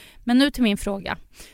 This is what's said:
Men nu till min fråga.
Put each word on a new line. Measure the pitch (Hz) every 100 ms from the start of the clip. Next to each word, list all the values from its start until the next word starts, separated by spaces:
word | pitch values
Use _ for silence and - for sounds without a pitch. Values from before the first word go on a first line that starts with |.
| - -
Men | - 247
nu | 285
till | -
min | 233 202
fråga. | - 196 - - - - -